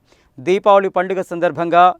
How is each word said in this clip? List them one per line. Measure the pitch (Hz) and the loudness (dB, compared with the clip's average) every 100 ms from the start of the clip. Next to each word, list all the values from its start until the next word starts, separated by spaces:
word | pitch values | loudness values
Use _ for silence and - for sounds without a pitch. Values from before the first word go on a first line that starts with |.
| _ _ _ - | _ _ _ -14
దీపావళి | 127 196 208 196 190 | -4 -2 2 2 2
పండుగ | 180 185 190 | -4 -4 -6
సందర్భంగా | 180 170 170 147 170 170 180 175 | -8 -4 -4 -4 -2 2 2 2